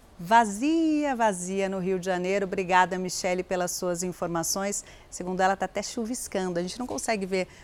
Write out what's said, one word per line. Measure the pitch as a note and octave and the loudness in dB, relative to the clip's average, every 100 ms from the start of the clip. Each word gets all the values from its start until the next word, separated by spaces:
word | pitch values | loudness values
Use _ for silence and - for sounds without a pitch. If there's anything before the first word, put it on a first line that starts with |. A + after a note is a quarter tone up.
| - - | -20 -16
vazia, | F3 A3+ A3+ G3+ C#4 E4 D#4+ D4+ D4 | 4 6 6 2 2 2 4 2 0
vazia | B3 A3+ F#3 F3+ F#3+ F#3+ | 2 2 2 -2 -2 0
no | G3 | 0
Rio | F3+ F#3+ | -2 -2
de | F3+ | 0
Janeiro. | F3+ F3+ G3 G3 | -2 0 0 0
Obrigada, | G3 F3+ F3+ F3+ F#3 | -2 4 6 6 2
Michele, | F#3 - F#3 F3+ | -4 -2 -2 -2
pelas | F#3 F#3 F3 | -2 -2 -2
suas | - F3+ F3 | -2 -2 -2
informações. | F3+ E3+ F3+ E3+ D#3+ G3+ G3 G#3 - - - | -4 -4 -4 -2 -2 -2 -4 -6 -8 -18 -18
Segundo | - F3+ F#3 | -10 -6 2
ela, | F#3+ G3 | 2 2
tá | F#3+ | -2
até | - | -4
chuviscando. | G3+ - A3 B3+ - G3+ F#3 F3 | -6 -6 -6 -6 -6 -4 -2 -2
A | |
gente | F3+ - | -4 -6
não | B3 | -8
consegue | C4+ - A3 F#3+ | -6 -2 -4 -2
ver | F#3+ F3+ - | -2 -4 -8